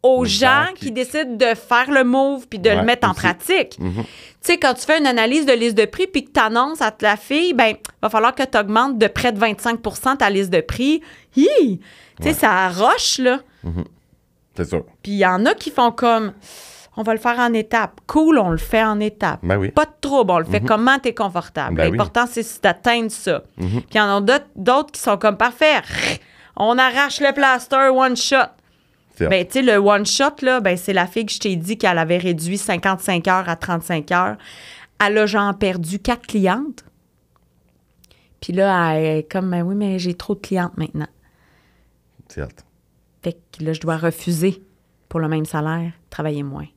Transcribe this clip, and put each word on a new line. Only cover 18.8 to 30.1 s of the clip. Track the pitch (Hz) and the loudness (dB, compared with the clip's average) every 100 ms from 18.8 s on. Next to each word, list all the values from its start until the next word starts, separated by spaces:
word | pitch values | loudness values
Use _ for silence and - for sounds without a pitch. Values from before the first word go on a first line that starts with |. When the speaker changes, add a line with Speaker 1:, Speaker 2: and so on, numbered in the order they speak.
Speaker 1:
en | 220 208 | 2 0
étapes. | 214 214 180 143 | -4 -2 -4 -4
Speaker 2:
Ben | 87 98 | -2 0
oui. | 98 | 2
Speaker 1:
Pas | - 302 | 0 0
de | _ | _
trouble, | 277 277 196 | -2 0 2
on | 175 | 2
le | 165 | 0
fait | 208 | -2
Speaker 2:
Mhm. | 214 | 2
Speaker 1:
comment | 214 240 269 | 2 2 2
t'es | 262 | 0
confortable. | 226 202 175 - - 135 165 | -2 -4 -4 -8 -8 -4 0
Speaker 2:
Ben | 160 | 0
oui. | 170 | 0
Speaker 1:
L'important, | 202 233 247 | 0 0 -2
c'est | 233 220 - | -4 -8 0
d'atteindre | 196 170 247 233 226 | 0 2 0 0 -2
ça. | - - 156 - - | -6 -4 -4 -6 -6
Speaker 2:
Mhm. | 90 | -4
Speaker 1:
Puis | 113 - | -4 -2
il | 220 | 0
y | |
en | 208 202 | 2 2
a | |
d'autres, | 202 269 - - | 2 0 0 -4
d'autres | 196 262 294 | 0 0 0
qui | - | -6
sont | - 202 | -2 0
comme, « | 220 208 | 0 0
Parfait, | 247 247 311 269 - - - - _ _ - - | -4 2 2 2 -2 -6 -6 -6 _ _ -20 -2
on | 214 240 | 0 4
arrache | 262 247 277 - | 2 2 -2 0
le | 277 | 0
plaster | 277 269 254 - 269 269 | 2 2 2 0 2 4
one | 262 262 240 | 4 2 0
shot. » | - 269 - _ _ _ _ _ _ - | 0 0 0 _ _ _ _ _ _ -4
Speaker 2:
C'est | - | 0
Speaker 1:
Ben, | 190 180 | 0 0
tu | |
sais, | 262 | 0
le | 254 208 | 4 4
one | 202 202 | 4 2
shot, | 202 | 0